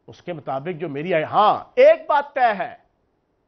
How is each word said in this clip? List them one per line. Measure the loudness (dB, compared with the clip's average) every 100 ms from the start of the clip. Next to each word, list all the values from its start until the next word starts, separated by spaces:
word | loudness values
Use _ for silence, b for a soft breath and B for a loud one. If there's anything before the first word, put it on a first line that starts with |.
| -20
उसके | -20 -14
मुताबिक | -12 -8 -8 -8 -8
जो | -8
मेरी | -8 -2
आय-, | -2 0
हाँ, | 2 2 2 -2 4
एक | 6 6 2
बात | -2 -2 0
तय | 0
है, | 0 -6 -12 _ _ _ _ _ _